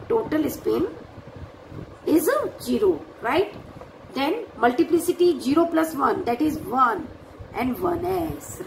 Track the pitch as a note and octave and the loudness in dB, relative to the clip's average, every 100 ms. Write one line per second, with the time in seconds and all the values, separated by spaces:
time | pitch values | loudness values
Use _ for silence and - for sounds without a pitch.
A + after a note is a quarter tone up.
0 | - A3+ - D4+ D#4 - - A#3 F#4+ - | -2 0 2 0 0 -2 -2 0 0 -4
1 | - - - - - - - - - - | -16 -18 -18 -16 -16 -18 -16 -16 -14 -10
2 | - D#4+ E4 D5 A4+ - A#3+ A#3+ G3+ D3+ | 2 2 4 0 0 -6 -2 2 4 2
3 | - - A3 D4+ G4+ - - - - - | -2 -8 0 0 0 -4 -16 -18 -18 -20
4 | - B3+ C#4 A4 A4 - A#3 B3+ E4 E4 | -10 -4 -2 -2 -6 0 2 4 4 2
5 | E4 - F4 C#4 A3+ D4+ E4+ D#4+ D#4+ C#4 | 2 4 4 4 2 4 4 2 0 0
6 | C4 G3+ - A#3+ D4+ C4+ F#3 B3 B3 E4 | 0 0 0 0 0 -2 -2 2 2 2
7 | D4+ - - - - - B3+ A#3+ F4+ E4+ | -4 -14 -18 -18 -12 -4 -4 -2 -2 0
8 | F3+ F#3 E3 D4 - - | 0 -2 -2 -6 -10 -6